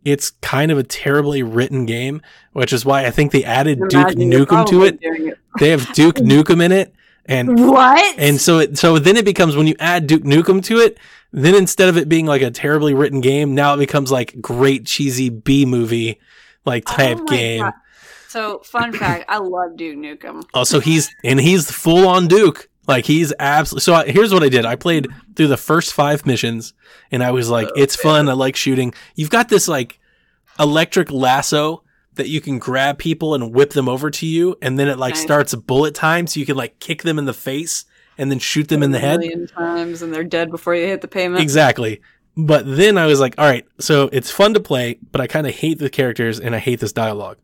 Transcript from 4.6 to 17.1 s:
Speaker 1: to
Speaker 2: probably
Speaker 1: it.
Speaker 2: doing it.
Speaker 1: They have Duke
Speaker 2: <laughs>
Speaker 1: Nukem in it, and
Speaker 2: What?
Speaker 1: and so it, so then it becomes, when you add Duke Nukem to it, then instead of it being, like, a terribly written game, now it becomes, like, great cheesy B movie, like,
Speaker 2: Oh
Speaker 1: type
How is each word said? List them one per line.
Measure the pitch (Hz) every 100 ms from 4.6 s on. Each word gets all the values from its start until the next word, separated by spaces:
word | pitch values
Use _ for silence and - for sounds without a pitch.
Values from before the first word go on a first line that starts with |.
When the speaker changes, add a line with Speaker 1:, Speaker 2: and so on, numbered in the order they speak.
| 214
Speaker 1:
to | 185
Speaker 2:
probably | 190
Speaker 1:
it. | 165
Speaker 2:
doing | 165 160 156
it. | - _ -
Speaker 1:
They | 147
have | 156 123
Duke | - 160 147
Speaker 2:
<laughs> |
Speaker 1:
Nukem | 117 139 156 170
in | 170
it, | 190 190 _ _ _ -
and | 254 247 240 247
Speaker 2:
What? | 269 254 294 392 269
Speaker 1:
and | 147 143
so | 175 165
it, | 147 143
so | 170 160
then | 147 214
it |
becomes, | 202 190 170 147
when | 156
you | 156
add | 160 175 147
Duke | 156
Nukem | 143 147 170 190
to | 185 226
it, | 226 - - - _
then | - 147 196
instead | 185 - 185
of | 170
it | 156
being, | 160 160
like, | 143
a | 131
terribly | 120 143 151 147
written | 135 143 139
game, | 127 139 147 135
now | 143
it | 143
becomes, | 143 147 131
like, | 131 120 127
great | - 120 139 135 110
cheesy | - 143 123 131
B | 113 123 139 135
movie, | 123 113 117 113 104 _ _ _ _
like, | - 120 -
Speaker 2:
Oh | -
Speaker 1:
type | 135